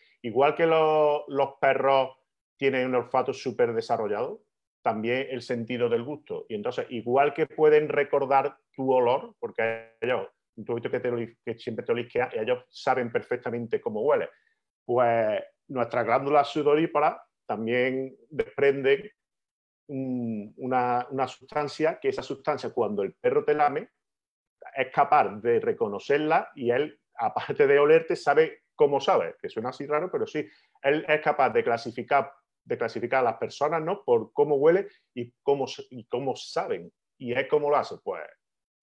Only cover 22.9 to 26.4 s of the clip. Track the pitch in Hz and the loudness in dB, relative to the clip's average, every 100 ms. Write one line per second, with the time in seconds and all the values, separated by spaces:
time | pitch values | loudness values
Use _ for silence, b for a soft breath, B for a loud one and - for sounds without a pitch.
22.9 | 101 98 - 123 135 147 147 147 139 220 | -2 -4 -2 0 0 2 2 2 0 -8
23.9 | _ _ _ _ _ _ _ - 135 131 | _ _ _ _ _ _ _ -12 -6 -2
24.9 | - 139 147 104 104 117 117 117 107 107 | 2 4 4 2 -2 0 2 0 -2 -2
25.9 | 101 - 143 151 165 | -4 -2 0 2 0